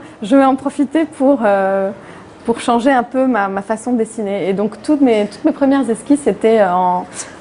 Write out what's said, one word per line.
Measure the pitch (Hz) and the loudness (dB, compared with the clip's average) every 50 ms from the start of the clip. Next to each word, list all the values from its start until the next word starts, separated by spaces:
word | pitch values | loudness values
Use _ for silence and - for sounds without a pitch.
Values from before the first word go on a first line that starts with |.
| - - - - | -8 -14 -16 -12
je | - 185 247 | -4 2 4
vais | 277 269 | 4 4
en | 269 269 | 4 2
profiter | 269 - 285 - - 294 - - 320 330 | 0 -2 -6 -4 -4 -4 -2 0 -2 -2
pour, | 302 - - 262 262 285 233 226 | -2 -4 0 2 2 2 4 2
euh, | 208 202 196 190 190 196 196 190 190 - - - - - - - - - - - | 2 2 2 0 0 0 0 -2 -4 -6 -10 -16 -20 -20 -20 -20 -20 -20 -10 -4
pour | - 233 - | -4 -4 -2
changer | - - 240 233 220 285 | 0 0 0 2 2 2
un | 269 247 233 | 2 2 0
peu | 240 - 262 262 262 | 0 -2 0 0 2
ma, | 254 214 202 | 2 0 0
ma | 196 190 196 196 | -2 -4 -6 -4
façon | - 220 214 - 247 247 | -6 -6 -6 -4 -4 -2
de | 233 | -2
dessiner. | 220 214 - - 214 196 202 202 156 180 | -2 -4 -4 -8 -6 -4 -4 -4 -2 -2
Et | 196 | -2
donc | 185 208 214 214 - - | -2 -2 -4 -6 -8 -2
toutes | - 302 277 | -2 0 2
mes, | 285 254 226 214 208 208 | 4 2 4 2 0 -2
toutes | - - - | -6 -4 -2
mes | 311 - | -2 0
premières | - 294 269 277 277 262 220 | 0 0 2 2 2 0 -2
esquisses | 226 - - - 285 285 - | -4 -6 0 0 0 0 2
étaient | 233 196 202 - 220 226 220 202 | -2 -2 0 2 2 4 4 4
en, | 180 175 185 185 180 180 180 185 - - - - - - - | 2 2 2 2 0 0 -2 -4 -8 -12 -16 -16 -16 -16 -16